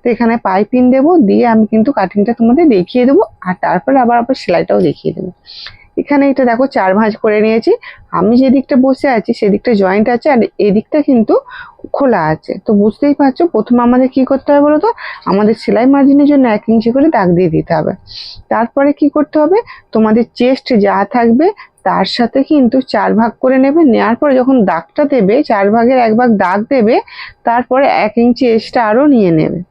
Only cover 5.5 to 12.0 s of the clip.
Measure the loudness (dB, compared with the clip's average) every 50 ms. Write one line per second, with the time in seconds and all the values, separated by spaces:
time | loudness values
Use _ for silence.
5.5 | -20 -20 -20 -20 -20 -20 -20 _ _ -8 -4 -2 0 0 0 0 0 0 0 -2
6.5 | 0 -2 -2 -2 -2 -2 -2 0 0 0 0 -2 -4 -2 -2 -2 0 0 0 0
7.5 | -2 -2 0 0 -2 -2 -4 -20 -20 -20 -18 _ -6 -2 0 0 2 2 2 2
8.5 | 2 0 0 0 0 0 2 0 0 -2 -2 -2 -2 -2 -2 -4 -4 -2 -2 -2
9.5 | -2 -2 -2 -2 0 0 0 0 0 0 0 0 -2 -2 0 0 0 0 0 -2
10.5 | _ -2 -2 0 0 -2 -4 _ -4 -2 0 2 0 0 2 0 0 -2 -2 -6
11.5 | -20 -20 -20 -20 -20 _ -12 -10 -4 -2